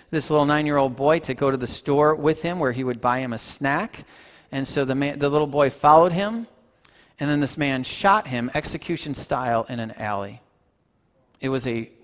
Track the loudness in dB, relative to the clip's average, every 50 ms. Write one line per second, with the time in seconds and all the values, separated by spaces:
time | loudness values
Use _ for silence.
0 | _ _ -4 -4 0 2 2 2 4 4 2 2 2 2 2 2 2 2 0 0
1 | 2 4 4 2 0 -4 -2 0 0 0 0 0 -4 -6 -6 -6 -2 0 2 4
2 | 4 4 2 2 2 0 0 0 -2 -4 -2 -2 -2 -2 -2 -2 -4 -4 -4 -2
3 | 0 0 0 0 -2 -6 -8 -8 -8 -10 -8 -4 -2 0 0 0 -2 -6 -10 -16
4 | -20 -20 -20 -20 -20 -20 -20 -20 _ _ -6 -6 -4 -2 -2 -2 0 0 0 0
5 | 0 -2 -2 -2 -2 0 2 2 0 2 2 2 2 2 2 2 6 8 8 8
6 | 8 6 2 0 -2 -4 -4 -8 -10 -12 _ _ _ _ _ _ _ _ _ _
7 | _ _ _ -6 -2 0 2 2 0 0 -2 -2 -2 -2 -2 -2 -4 -6 -6 0
8 | 2 4 4 2 0 -2 -4 -4 -4 -4 -4 -4 -4 -4 -8 -8 -6 -6 -6 -6
9 | -6 -8 -8 -8 -6 -4 -4 -2 0 0 0 0 0 -2 -6 -6 -8 -8 -8 -8
10 | -6 -4 -4 -4 -6 -8 -12 -16 _ _ _ _ _ _ _ _ _ _ _ _
11 | _ _ _ _ _ _ _ _ -4 -4 -4 -2 -2 -2 -4 -4 -6 -8 -14 _